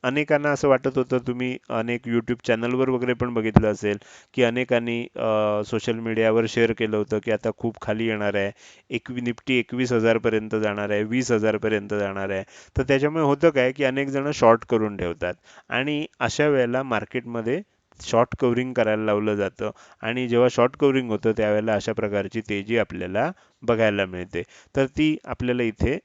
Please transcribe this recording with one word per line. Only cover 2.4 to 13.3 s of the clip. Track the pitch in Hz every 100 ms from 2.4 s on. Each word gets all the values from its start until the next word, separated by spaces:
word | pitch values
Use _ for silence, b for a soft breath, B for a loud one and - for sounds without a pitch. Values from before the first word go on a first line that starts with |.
| -
चॅनलवर | 113 117 127 131
वगैरे | 127 127
पण | 120 123
बघितलं | 117 110 104 107
असेल | 101 104 104 B B B
की | -
अनेकांनी, | 117 120 127 120 117 117 120 -
अ, | 113 107 107 104 104
सोशल | 113 - 113
मीडियावर | 113 113 110 113 113
शेअर | 123 117 113
केलं | 110 107
होतं | 104 107
की | 104
आता | 107 113 -
खूप | 117 -
खाली | - 110 113
येणार | 107 104
आहे, | 101 98 - B B -
एकवी-, | - - 123
निफ्टी | 120 117 - 127
एकवीस | - 123 120
हजार | 120 113 113
पर्यंत | 117 110 107 110
जाणार | 107 101 104
आहे, | 104
वीस | 107 123 123
हजार | 110 110 104
पर्यंत | 107 107 101
जाणार | 104 98 98 98
आहे. | 95 95 B B -
तर |
त्याच्यामुळे | 131 135 147 160
होतं | 143